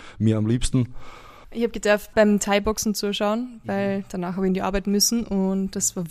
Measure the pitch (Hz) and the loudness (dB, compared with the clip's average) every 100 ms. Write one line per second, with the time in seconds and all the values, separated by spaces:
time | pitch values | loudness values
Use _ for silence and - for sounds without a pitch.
0 | - - 107 110 107 123 - 131 120 - | -12 0 2 2 2 0 2 0 0 -4
1 | - - - - - 233 233 208 208 208 | -12 -16 -20 -20 -10 -2 -2 0 2 2
2 | - 220 208 208 208 202 202 190 220 202 | 2 4 6 4 4 2 2 -2 -2 -2
3 | 202 202 208 220 247 233 214 196 196 196 | -2 0 0 -2 -4 -10 -4 -2 0 -2
4 | 196 175 175 180 190 185 196 202 196 202 | -4 -6 -4 0 0 2 0 -2 0 2
5 | - 233 - 196 190 196 190 196 - 190 | 2 0 -2 0 0 0 -2 -2 -4 -4
6 | 170 | -4